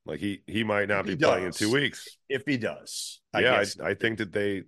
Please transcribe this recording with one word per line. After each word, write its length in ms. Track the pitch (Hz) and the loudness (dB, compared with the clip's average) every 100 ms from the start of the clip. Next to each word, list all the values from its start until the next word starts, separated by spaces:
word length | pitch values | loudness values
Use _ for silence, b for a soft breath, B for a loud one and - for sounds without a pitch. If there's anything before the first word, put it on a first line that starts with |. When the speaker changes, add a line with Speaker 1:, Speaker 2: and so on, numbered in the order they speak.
| - | -10
Speaker 1:
Like, 120 | 76 | -6
he, 240 | 101 98 - | -4 -6 -4
he 180 | 107 | -2
might 240 | 110 104 101 | 0 2 2
not 120 | 101 | 0
Speaker 2:
If 60 | 98 | 0
Speaker 1:
be 60 | |
Speaker 2:
he 40 | 95 | 2
Speaker 1:
playing 260 | 151 110 | 4 4
in 60 | 92 | 0
Speaker 2:
does. 80 | - | 0
Speaker 1:
two 120 | 107 | 2
weeks. 380 | 139 127 - - - - | 2 0 -4 -14 -16 -6
Speaker 2:
If 160 | 135 147 | -4 0
he 100 | 127 | 0
does, 640 | 104 69 - - - - _ | -2 -6 -10 -10 -10 -12 _
I 60 | 107 | 2
Speaker 1:
Yeah, 180 | 120 113 | 4 4
Speaker 2:
guess. 200 | 101 - | 2 -2
Speaker 1:
I, 120 | 78 | -4
I 40 | |
think 220 | 101 113 110 | 0 0 -2
that 160 | 98 | -2
they, 300 | 104 101 95 | 0 0 -2